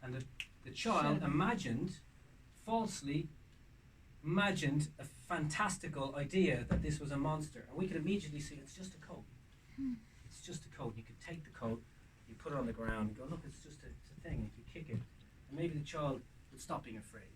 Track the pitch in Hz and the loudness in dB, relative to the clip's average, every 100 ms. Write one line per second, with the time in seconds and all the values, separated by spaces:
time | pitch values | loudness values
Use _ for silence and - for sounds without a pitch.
0 | 127 127 127 - - - - - 226 185 | -4 -6 -6 -8 -10 -8 -12 -2 4 6
1 | 147 151 180 147 190 233 127 117 185 - | 6 6 6 6 6 4 2 2 0 -4
2 | - - - - - - - 226 214 - | -12 -20 -20 -20 -20 -14 2 2 2 -2
3 | 139 151 - - - - - - - - | 0 0 0 -6 -18 -20 -20 -20 -20 -20
4 | - - 151 185 202 185 151 143 151 - | -20 -8 2 4 6 4 4 4 2 -2
5 | - - - 170 151 - 202 - 175 147 | -12 -12 -2 0 2 4 2 2 -4 0
6 | 135 143 143 185 170 127 123 175 156 151 | 0 0 2 8 8 6 4 4 4 2
7 | 147 143 151 156 151 120 - 143 190 165 | 0 2 2 2 -2 -8 -10 -2 0 2
8 | 156 202 156 147 143 143 139 - 190 - | 2 2 0 -6 -6 -8 -12 -10 -12 -12
9 | - - - - - - - - 269 240 | -12 -12 -12 -18 -20 -20 -18 -4 -2 -2
10 | 220 - - - - 170 - - 127 110 | -8 -18 -16 -14 -8 -8 -8 -6 -6 -6
11 | 113 - - - - - 117 117 - - | -10 -14 -10 -8 -10 -6 -2 -2 -4 -20
12 | - - - 110 160 143 120 113 113 110 | -20 -20 -18 -10 -4 0 0 0 0 2
13 | 107 107 - 165 - - - - - - | 0 -2 -6 -6 -6 -12 -14 -14 -12 -14
14 | - - - 165 110 - - - 160 113 | -14 -12 -4 -2 -2 -6 -14 -12 -4 -4
15 | - - - - - 143 170 151 147 156 | -4 -14 -20 -20 -12 0 0 0 -4 0
16 | 147 - - - - - - - - 107 | 0 0 -4 -18 -20 -16 -4 -4 -4 -10
17 | 104 113 95 | -10 -14 -16